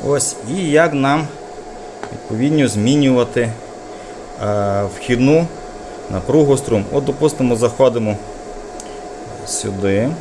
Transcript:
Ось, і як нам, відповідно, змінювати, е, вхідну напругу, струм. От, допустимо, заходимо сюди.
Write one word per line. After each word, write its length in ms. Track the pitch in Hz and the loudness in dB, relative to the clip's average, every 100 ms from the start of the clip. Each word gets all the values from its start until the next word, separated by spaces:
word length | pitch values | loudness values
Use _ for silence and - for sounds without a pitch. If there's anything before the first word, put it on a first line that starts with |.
| 135 | 0
Ось, 300 | 143 - - 107 | 0 0 -6 -6
і 200 | 175 170 | -4 2
як 240 | 147 160 | 4 4
нам, 320 | 139 135 147 151 - - - - - - - - | 4 2 2 -2 -10 -14 -14 -14 -14 -14 -12 -12
відповідно, 560 | - - 110 139 156 127 | -12 -8 0 2 4 2
змінювати, 840 | 104 110 147 147 127 120 127 113 113 - - - - - - - - | 2 4 4 6 4 2 0 -2 -4 -12 -14 -14 -14 -14 -16 -14 -6
е, 400 | 104 104 101 98 101 - | -2 0 0 0 -2 -6
вхідну 500 | - 120 135 160 170 - - - - - - | 0 4 6 6 4 -6 -14 -14 -14 -14 -6
напругу, 460 | 98 - 143 143 131 | -6 2 4 6 4
струм. 280 | - 110 101 | 2 0 2
От, 120 | 139 | 0
допустимо, 520 | 139 135 156 - 127 117 | 0 2 0 2 0 4
заходимо 600 | 120 - 131 117 107 101 - - - - - - - - - - - - - | 2 4 4 4 -2 -4 -8 -14 -14 -14 -14 -14 -14 -14 -14 -14 -14 -12 -8
сюди. 640 | - 107 95 98 98 123 165 | -6 -4 -2 2 2 0 -4